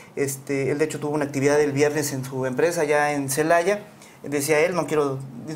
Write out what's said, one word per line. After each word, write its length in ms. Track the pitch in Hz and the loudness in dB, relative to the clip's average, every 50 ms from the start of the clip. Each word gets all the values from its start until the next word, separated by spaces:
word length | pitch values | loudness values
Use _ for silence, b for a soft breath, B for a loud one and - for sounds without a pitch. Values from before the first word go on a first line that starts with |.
| B B B | B B B
Este, 580 | - 143 135 135 - - - 143 139 135 - 147 | -4 -4 -4 -4 -8 -6 -4 -4 -2 0 -2 0
él, 60 | 143 | 0
de 60 | 156 | 0
hecho, 160 | 156 - 147 | -2 -2 -6
tuvo 140 | 143 147 147 | -4 -4 -2
una 100 | 151 147 | -2 -2
actividad 340 | 139 135 135 131 147 143 151 | -2 -2 2 2 4 4 4
el 140 | 151 143 135 | 4 2 2
viernes 400 | 139 147 147 147 156 143 - - | 2 2 2 2 0 -2 -2 -4
en 100 | 131 123 | -6 -8
su 220 | 131 135 131 131 | -6 -6 -4 -4
empresa, 400 | 131 123 127 151 170 170 170 156 | -2 0 2 2 2 2 0 0
ya 280 | 143 147 147 147 147 147 | 2 2 2 2 2 0
en 160 | 143 139 135 | -2 -2 -2
Celaya. 500 | 135 151 151 160 170 170 175 190 208 208 - B B B B B B B B | -2 -2 2 4 4 4 4 2 0 0 -4 B B B B B B B B
Decía 380 | 139 143 147 139 143 156 151 | -4 -4 -2 0 2 4 4
él, 140 | 156 180 185 | 4 2 2
"No 120 | 175 151 | -2 -2
quiero, 320 | - 160 151 147 143 135 131 - - - - - 151 160 | 0 0 0 2 0 -2 -4 -8 -10 -14 -14 -12 -10 -4